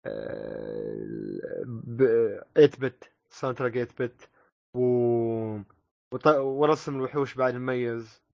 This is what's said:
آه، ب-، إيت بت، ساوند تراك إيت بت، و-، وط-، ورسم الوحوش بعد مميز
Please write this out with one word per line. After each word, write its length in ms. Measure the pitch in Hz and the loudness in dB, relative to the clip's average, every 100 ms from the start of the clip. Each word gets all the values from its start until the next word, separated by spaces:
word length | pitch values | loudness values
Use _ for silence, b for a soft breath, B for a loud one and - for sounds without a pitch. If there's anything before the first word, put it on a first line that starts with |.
| 53 | -8
آه، 1600 | 53 55 55 55 55 53 53 53 53 53 55 52 50 - - 123 | -8 -8 -10 -10 -10 -8 -8 -8 -8 -8 -8 -8 -8 -8 -8 -8
ب-، 720 | 113 123 117 131 117 110 101 - - | -10 -10 2 4 4 2 -2 -2 6
إيت 240 | 147 - | 6 6
بت، 300 | 131 - - _ _ | -6 -6 -20 _ _
ساوند 260 | - 135 120 | -8 -6 -2
تراك 200 | 127 123 | -2 -2
إيت 260 | 120 - | -4 -4
بت، 260 | 123 _ - b b _ _ 123 | -6 _ -20 b b _ _ 0
و-، 800 | 123 123 120 120 117 113 110 107 101 _ _ _ _ | 2 4 4 2 0 -2 -4 -8 -12 _ _ _ _
وط-، 120 | 127 156 | 2 4
ورسم 720 | 147 135 135 151 151 - 135 | 6 2 2 4 4 0 -4
الوحوش 380 | 131 147 131 | -2 -2 -4
بعد 200 | 131 127 | 0 0
مميز 680 | 123 127 127 120 117 113 _ _ | 0 -4 -2 -2 -4 -10 _ _